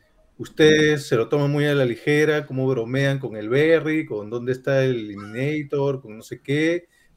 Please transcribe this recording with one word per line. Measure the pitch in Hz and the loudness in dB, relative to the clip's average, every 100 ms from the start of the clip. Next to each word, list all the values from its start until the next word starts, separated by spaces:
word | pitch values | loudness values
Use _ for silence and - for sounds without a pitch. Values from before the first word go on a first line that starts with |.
| _ _ _ - | _ _ _ -16
ustedes | - - 156 156 151 147 135 | -8 4 6 6 4 0 0
se | 120 | 0
lo | 117 | 2
toman | 147 143 | 0 0
muy | 147 | 0
a | 147 | 2
la | 143 127 | 2 0
ligera, | 110 - 147 151 151 | 0 0 2 4 0
cómo | 143 131 131 | -2 -2 0
bromean | 123 113 131 139 139 | 0 -2 0 0 0
con | 123 107 | -6 -8
el | 107 | 0
Berry, | 131 156 160 147 156 | 2 4 4 2 -2
con | 151 107 104 | -4 -6 -6
dónde | 120 120 | -6 -4
está | 127 - 135 | -4 0 0
el | 131 120 107 | 2 -2 -6
Eliminator, | 101 101 113 139 151 143 147 139 131 | -12 -12 -6 -4 -4 -4 -2 -2 -4
con | 110 107 | -10 -18
no | |
sé | - - | -16 -12
qué. | - 147 160 175 - _ _ | -4 -2 0 -2 -8 _ _